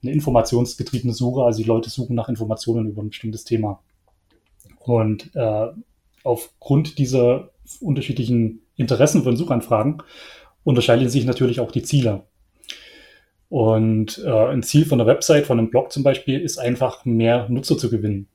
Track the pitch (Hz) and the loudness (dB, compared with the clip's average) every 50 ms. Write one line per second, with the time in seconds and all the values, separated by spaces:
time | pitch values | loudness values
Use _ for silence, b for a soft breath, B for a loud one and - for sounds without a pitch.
0 | - 127 147 151 147 147 123 117 113 - - 120 120 - - - - - - 123 | -6 -2 -2 -2 0 2 2 2 2 2 0 0 0 -2 -4 -10 -8 -6 -6 -4
1 | - 120 110 - 127 123 127 139 127 120 110 110 110 110 113 113 110 110 - - | -4 -4 -4 -2 -4 -2 0 0 0 0 0 0 0 0 0 0 0 -6 -8 -8
2 | 123 110 120 120 117 - 123 107 113 107 110 - - 120 113 117 113 110 104 107 | -6 -4 -4 -4 -4 -4 -6 -6 -4 -6 -6 -6 -4 -4 -2 -2 -2 -4 -6 -8
3 | 104 107 - - - 110 107 110 - - 117 110 107 104 98 - _ _ _ _ | -10 -10 -12 -10 -10 -10 -10 -10 -6 -4 -2 -2 -2 -4 -6 -10 _ _ _ _
4 | _ _ _ _ _ _ _ _ _ _ _ _ _ - - _ _ 123 120 113 | _ _ _ _ _ _ _ _ _ _ _ _ _ -20 -20 _ _ 0 0 2
5 | 110 110 107 104 - - _ 160 120 110 107 107 110 - 165 208 233 _ _ _ | 2 0 -2 -4 -6 -10 _ -2 -2 -2 0 -2 -4 -4 -6 -16 -20 _ _ _
6 | _ _ _ _ _ 127 120 117 - - _ _ - - 139 143 156 156 - - | _ _ _ _ _ -2 -2 -2 -4 -16 _ _ -2 0 2 2 2 -2 -2 -4
7 | 139 123 131 131 120 120 123 139 - - _ _ - - - - 269 185 139 143 | -2 0 2 2 4 4 2 0 -2 -12 _ _ -20 -20 -20 -12 -4 -4 -4 -4
8 | 120 - 123 123 123 113 123 117 113 110 110 - _ _ _ - 127 113 127 107 | -2 -6 -6 -4 -2 0 0 0 0 -2 -4 -8 _ _ _ -6 -2 -2 2 4
9 | 135 147 - 170 120 127 120 113 175 - 131 117 - - 117 107 110 139 156 156 | 4 4 4 2 2 2 0 0 0 -2 -2 -4 0 0 0 0 0 -2 -4 -6
10 | B B B B B B B B B B B B _ 151 131 120 117 - 117 123 | B B B B B B B B B B B B _ 0 0 2 4 4 4 4
11 | 135 120 117 139 117 127 123 - 135 123 120 - 120 113 - 120 - - - 143 | 4 2 0 0 0 0 0 0 0 0 0 -2 -4 -4 -4 -6 -4 0 0 2
12 | 123 113 101 98 - _ _ _ _ _ _ B B B B B B B B B | 2 2 -2 -4 -10 _ _ _ _ _ _ B B B B B B B B B
13 | B B B B B B B _ _ _ - 135 113 110 110 110 110 110 110 110 | B B B B B B B _ _ _ -2 2 4 4 4 4 4 2 2 2
14 | 110 110 - - - - 123 110 110 123 143 127 110 - - 147 160 160 147 120 | 0 -2 -6 -8 -4 0 2 2 2 2 2 -2 -4 4 4 4 4 4 2 2
15 | 113 110 139 - - - 160 147 143 - 127 117 113 110 - 123 - - - 143 | 4 4 4 4 4 4 4 4 4 2 2 0 0 2 2 0 0 0 -8 0
16 | 131 139 131 127 - - 131 120 175 - - - 120 120 123 123 131 123 - - | 0 0 0 0 -2 -2 -2 -2 -2 -6 -8 -4 -2 -4 -2 0 -2 -4 -4 -4
17 | - 123 117 113 113 117 117 123 117 107 123 127 139 - 156 - - 113 113 107 | -4 -2 0 2 4 4 2 2 0 -2 -4 -4 0 -2 -2 0 0 -2 -2 -2
18 | 98 104 101 98 98 _ | -2 -2 -4 -4 -8 _